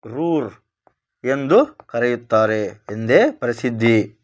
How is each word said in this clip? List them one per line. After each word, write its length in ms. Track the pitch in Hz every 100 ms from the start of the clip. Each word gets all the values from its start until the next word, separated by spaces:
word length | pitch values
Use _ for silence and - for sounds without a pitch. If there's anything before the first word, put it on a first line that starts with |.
| 110
ರೂರ್ 460 | 120 165 160 117 - _ _ _ _ _ _ 123
ಎಂದು 400 | 139 135 185 285
ಕರೆಯುತ್ತಾರೆ 1000 | - - 120 120 120 120 110 110 110 104
ಎಂದೇ 680 | 107 - 104 113 143 262
ಪ್ರಸಿದ್ಧಿ. 880 | - 120 113 127 117 113 113 101 _